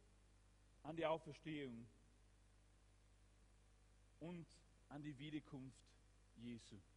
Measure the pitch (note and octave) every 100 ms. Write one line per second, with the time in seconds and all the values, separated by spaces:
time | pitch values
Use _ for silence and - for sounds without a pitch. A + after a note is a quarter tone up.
0 | - - - - - - - - C#3+ E3
1 | D#3 D#3+ D#3 C#3 D#3+ D3 C3+ A#2 A#2 -
2 | - - - - - - - - - -
3 | - - - - - - - - - -
4 | - - E3 F3 D3+ - - - - C#3+
5 | D3 B2+ D3+ D3+ - C#3 C3 - - -
6 | - - - - A#2+ A2+ - G#2 -